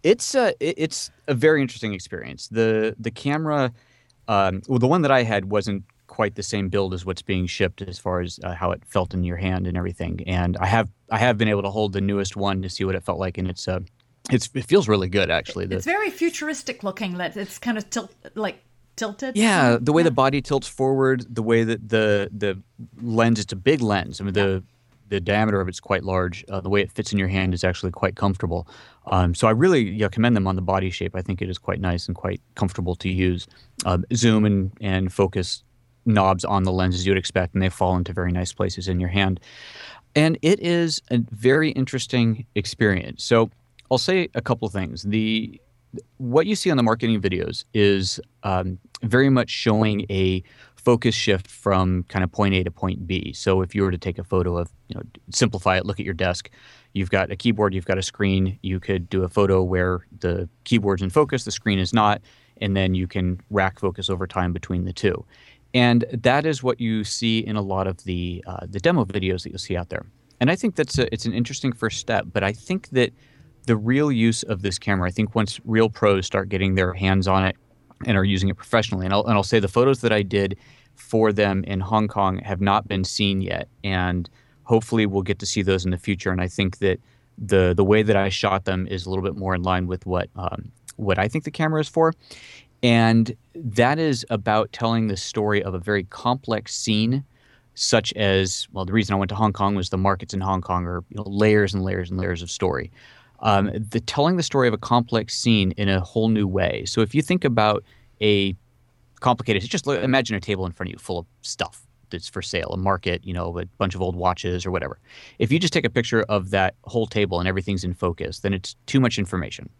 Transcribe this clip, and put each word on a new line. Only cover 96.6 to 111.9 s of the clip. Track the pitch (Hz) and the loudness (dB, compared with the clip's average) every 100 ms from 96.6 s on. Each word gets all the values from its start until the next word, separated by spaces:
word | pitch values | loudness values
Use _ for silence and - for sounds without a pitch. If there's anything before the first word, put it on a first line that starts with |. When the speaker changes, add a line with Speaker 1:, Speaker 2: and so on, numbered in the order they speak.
| 107 | -4
Speaker 1:
scene, | - - 107 113 135 139 _ _ _ _ | -6 -2 0 2 -2 -4 _ _ _ _
such | - - 113 110 | -6 2 2 0
as, | - 101 95 92 - - | 0 2 2 2 -4 -8
well, | 98 | -8
the | 92 | 0
reason | 110 98 | 0 2
I | 98 | 0
went | 95 | 0
to | 101 | 0
Hong | 107 | 0
Kong | 98 101 101 | 2 0 0
was | 90 | -2
the | 92 | -2
markets | 98 95 - | 0 -2 -4
in | 98 | -6
Hong | 95 95 | -2 -2
Kong | 87 90 87 | -2 -4 -2
are, | 87 - | -8 -10
you | 101 | -12
know, | 101 | -6
layers | 101 107 107 98 | 2 4 4 2
and | 95 | -2
layers | 95 95 87 | -4 -4 -4
and | 92 | -4
layers | 92 87 | -4 -4
of | 87 | -8
story. | - 95 64 - - - - _ _ | -4 -2 -2 -8 -16 -20 -20 _ _
Um, | 110 98 101 | 2 2 2
the | 107 107 113 | -4 -4 -4
telling | 117 - 151 180 | -4 0 0 0
the | |
story | 156 143 123 | 0 2 2
of | |
a | 113 | 0
complex | - 123 117 113 107 - | 0 0 2 -2 -2 -2
scene | 117 110 95 | 2 4 2
in | - 98 | 0 0
a | 95 | 0
whole | 90 113 110 | 0 0 2
new | 110 101 | 2 0
way. | 95 87 - - | 0 0 -2 -4
So | - | 0
if | 110 | 2
you | 143 | 0
think | - 180 | 0 0
about | 143 113 107 104 - _ _ _ | 2 2 2 2 -6 _ _ _
a | 107 101 98 95 _ _ _ _ _ _ | 2 4 2 -2 _ _ _ _ _ _
complicated, | 127 120 113 101 117 | 0 2 0 -2 0
just | 175 | -4
look, | 139 120 | -2 -2
imagine | 127 135 120 104 | 2 0 0 -4
a | |
table | 98 98 | -4 -4
in | 92 | -4
front | 87 92 | -6 -10
of | |
you | - | -10
full | - 87 | -8 -8
of | 87 _ | -8 _
stuff | - - - - _ | -14 -8 -8 -10 _